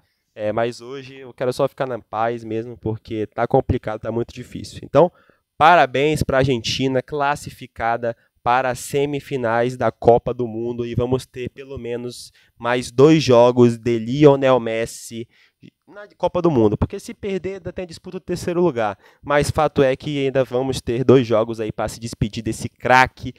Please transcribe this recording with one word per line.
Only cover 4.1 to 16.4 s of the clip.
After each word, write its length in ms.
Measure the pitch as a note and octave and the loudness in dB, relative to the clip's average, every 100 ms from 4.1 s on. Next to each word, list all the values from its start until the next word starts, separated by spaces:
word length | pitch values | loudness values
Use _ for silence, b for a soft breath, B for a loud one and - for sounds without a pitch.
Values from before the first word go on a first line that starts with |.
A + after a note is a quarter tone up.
muito 220 | A2+ A#2 | -6 -6
difícil. 480 | - - - - F#2+ | -10 -16 -14 -14 -16
Então, 260 | - C#3 F3 b b b _ - | 0 4 4 b b b _ 2
parabéns 640 | D#3 E3+ C3+ B2+ D3+ D3+ | 6 6 4 2 0 0
pra 180 | - C3+ | 0 0
Argentina, 640 | C#3 A#2+ - - C3 C3 | 0 0 -4 -4 -2 -2
classificada 1120 | - D3 C#3 D3 C#3+ C3 B2+ - A#2 A#2 A#2 - _ _ | -4 -4 -4 -4 -8 -18 -20 -6 -4 -2 -4 -8 _ _
para 280 | A#2+ B2+ C3 | 0 0 0
as 80 | A#2+ | -4
semifinais 1000 | - C#3+ C#3+ C#3+ - C#3 A#2 A#2 B2 B2+ | -4 -2 -2 -4 -6 -4 0 0 0 0
da 120 | A2+ | -4
Copa 440 | - A#2+ A#2 A#2+ | 2 4 4 2
do 120 | B2 A#2 | -4 -4
Mundo, 400 | A2 A#2 A#2+ A#2+ | -6 -8 -6 -6
e 80 | |
vamos 320 | A#2 B2 B2+ - | -4 -2 -2 -4
ter 240 | B2+ B2 | -12 -14
pelo 280 | - C#3 C3+ | -14 -16 -14
menos 560 | A#2 A#2+ A#2+ A#2+ - b b _ | -10 -8 -8 -14 -20 b b _
mais 320 | A#2+ B2+ A#2+ | -2 -2 -2
dois 320 | A#2+ D3+ D#3+ | 4 6 6
jogos 540 | B2 A#2 B2 B2 A#2+ A#2 | 6 6 6 6 4 4
de 200 | A#2 A#2 | -2 -2
Lionel 640 | A2+ C#3 D3 C#3 C3 B2+ | -2 4 6 6 4 2
Messi 680 | A2+ A2+ A#2 - - A#2 A2+ b b _ - _ _ | 2 -4 -4 -8 -16 -14 -16 b b _ -20 _ _
na 200 | G3 G#3 _ | -20 -20 _
Copa 240 | F3+ F3 | -4 0